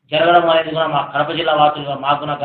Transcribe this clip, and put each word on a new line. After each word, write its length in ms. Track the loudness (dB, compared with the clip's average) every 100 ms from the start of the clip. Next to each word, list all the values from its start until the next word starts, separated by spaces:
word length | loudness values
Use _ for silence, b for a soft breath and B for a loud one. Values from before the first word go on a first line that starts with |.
| -6
జరగడం 380 | 0 4 4 4
అనేది 200 | 2 0
కూడా 160 | -4 -2
మా 260 | -2 -4
కడప 180 | -4 -2
జిల్లా 220 | -2 0
వాసులుగా 400 | 2 2 0 -8
మాకున్న 440 | -6 -2 -2 -4 -4